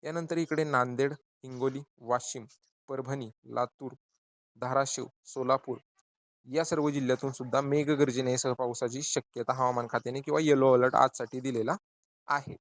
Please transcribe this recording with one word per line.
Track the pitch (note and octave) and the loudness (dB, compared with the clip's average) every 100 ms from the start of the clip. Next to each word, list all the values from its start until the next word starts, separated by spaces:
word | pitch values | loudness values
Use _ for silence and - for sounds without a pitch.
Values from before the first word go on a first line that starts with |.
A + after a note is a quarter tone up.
यानंतर | D3+ E3 E3 E3+ | -6 -6 -4 -2
इकडे | E3 D#3 | 0 0
नांदेड, | D#3 C3+ B2 B2 C#3 | 2 2 2 2 0
हिंगोली, | D3+ _ _ C3 B2 C3+ C3+ C#3+ _ | -2 _ _ -16 -4 -4 -4 -14 _
वाशिम, | A#2 A#2+ - C3 A#2 _ _ _ - | -2 -2 -2 -12 -14 _ _ _ -10
परभणी, | C3+ B2+ C#3 A2+ - | -8 -6 -6 -8 -14
लातूर, | A#2 A#2+ B2 _ C3 - _ _ _ _ _ _ | -8 -4 -4 _ -14 -14 _ _ _ _ _ _
धाराशिव, | B2 C3 C3+ - B2 _ | -2 0 0 -4 -8 _
सोलापूर | - C3+ B2+ C3+ - A#2+ _ _ _ _ _ _ | -12 -6 0 0 0 -10 _ _ _ _ _ _
या | B2+ C#3+ | -6 -4
सर्व | D#3+ D#3+ D3 | 0 0 0
जिल्ह्यातून | C#3+ B2+ B2+ C#3 | 0 0 0 -2
सुद्धा | C3 B2+ C3 | -6 -2 -2
मेघगर्जनेसह | C#3 D3 C#3+ D3 C#3+ B2 B2+ B2+ C3 | 2 0 2 2 2 2 0 0 0
पावसाची | B2 B2 A#2 B2 B2+ | -2 -4 -2 -4 -4
शक्यता | D#3+ - - - A#2 | -4 -4 -4 -8 -4
हवामान | C3 B2+ B2 A#2+ | 0 2 0 -2
खात्याने | A#2+ B2 C3 | -4 -4 -6
किंवा | C#3 D3+ | -2 2
येलो | D#3+ C#3 C3+ | 4 6 8
अलर्ट | B2+ B2+ | 8 6
आजसाठी | B2+ C3 - A#2+ B2+ | 6 4 2 -8 -6
दिलेला | C3 A#2+ A2 F#3+ _ _ _ _ - | -4 -2 -2 -4 _ _ _ _ -4
आहे. | C#3+ C#3+ - | -4 -4 -18